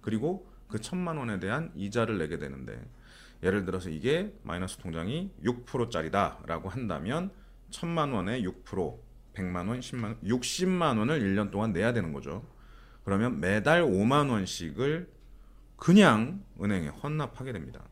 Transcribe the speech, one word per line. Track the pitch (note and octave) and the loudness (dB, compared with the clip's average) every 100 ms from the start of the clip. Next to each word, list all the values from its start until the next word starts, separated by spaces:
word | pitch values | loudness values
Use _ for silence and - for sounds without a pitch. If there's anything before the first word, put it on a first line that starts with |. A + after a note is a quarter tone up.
그리고 | - G#2+ C#3+ F#3+ - - - | -2 0 0 -4 -10 -20 -10
그 | G#2+ | -8
천만 | - F#3 F3 D#3 | -6 -4 -4 -4
원에 | A#2+ G2 | -4 -4
대한 | F#2 B2+ E3 D2+ | -2 -2 -4 -6
이자를 | G2 A#2 A2+ G#2 | -2 0 2 0
내게 | D#2 D#2+ | -2 -4
되는데, | C#2+ C2+ B1 A1 - - - - - - | -6 -8 -10 -12 -14 -18 -20 -20 -20 -2
예를 | F2+ G2+ F#2 | 0 2 0
들어서 | F#2 F2+ | -4 -4
이게 | D#2 A2 D#3+ G#3 - | -4 0 0 -2 -8
마이너스 | - E2+ F#2 - | -8 -6 -6 -8
통장이 | F2+ E2 F2 D3+ F#3+ - | -8 -4 -4 -4 -6 -2
육 | G#2+ B2 B2 | -2 -2 -4
프로 | C3 A#2 | -4 -2
짜리다라고 | F#2 D#2+ G2 F#2 - - E2 F#2+ | -2 0 2 0 -2 -6 -4 -4
한다면 | A2 A2+ D#2 F2 D3+ F#3+ - - - - | -6 -4 -4 -2 -2 -4 -8 -20 -20 -16
천만 | - E3+ E3+ C#3+ | -8 -2 0 0
원에 | A#2 F2+ B2+ | 0 0 -2
육 | F#2 - | -4 -6
프로, | - F#2+ D#2 - - - - | -6 -2 -2 -4 -18 -20 -16
백만 | - F#2 F2+ F#2 | -6 -4 -2 -2
원, | B2 | -4
십만 | B2 B2+ G#2+ | -6 -6 -6
원, | A#2 | -4
육십만 | F#2+ B2+ - - F#3 F3+ D#3+ A2 | 0 0 0 0 2 4 2 4
원을 | A2 D#3+ | 2 2
일 | G2 G2 | 2 2
년 | G2+ | 0
동안 | F#2+ A2 | 0 0
내야 | E2+ A2 | 2 2
되는 | A#2+ E2+ | 2 -2
거죠. | C#2 C#2 F2 - - - - - - | -6 -8 -10 -10 -20 -20 -20 -20 -12
그러면 | - G2 A#2 - | -2 2 2 0
매달 | F2 G#2 G#2 E3+ | 2 2 4 6
오만 | D#3+ F#2+ G#2+ C#3+ C#3 | 6 4 4 4 4
원씩을 | A2+ F2+ - E2+ D2 C3+ D#3+ F3+ - - - - - - - | 0 -2 -4 -8 -2 -2 -2 -6 -16 -20 -20 -20 -20 -20 -4
그냥 | - F#3+ F#3 G#2+ A#2+ F#3+ - - | 8 10 10 8 2 -4 -12 -4
은행에 | G2+ F#2+ D2+ | 0 0 -2
헌납하게 | C#2+ C#3+ D3+ C#3 - C3 | -6 -4 -4 -4 -8 -8
됩니다. | G#2+ C2 - - | -8 -8 -14 -18